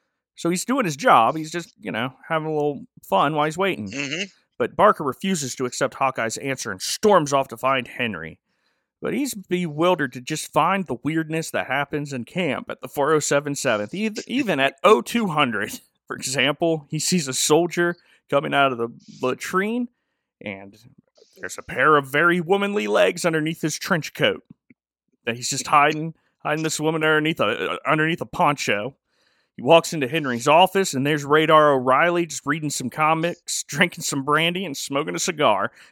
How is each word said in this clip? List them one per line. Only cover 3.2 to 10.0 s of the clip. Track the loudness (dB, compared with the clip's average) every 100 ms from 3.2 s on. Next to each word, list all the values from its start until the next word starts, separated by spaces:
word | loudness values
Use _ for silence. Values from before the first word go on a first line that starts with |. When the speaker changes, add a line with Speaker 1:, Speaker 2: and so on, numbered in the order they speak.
| 2
Speaker 1:
while | 0 -2
he's | -2
waiting. | -2 -4 -8
Speaker 2:
Mm-hmm. | -8 -8 -8 -10 _ _ -4
Speaker 1:
But | -4 4
Barker | 4 4
refuses | -2 -4 -2 -2 -4
to | -6
accept | -6 -2 -4
Hawkeye's | 0 -2 -2 -4 -4
answer | -6 -6 -8
and | -8
storms | -8 0 4 4 4
off | 0 -2
to | -4
find | 0 0 -2
Henry. | -6 -6 -6 -10 -16 _ _ _ _ _ _
But | -6
he's | -4 -4
bewildered | -8 -6 -4 -4 0 2 2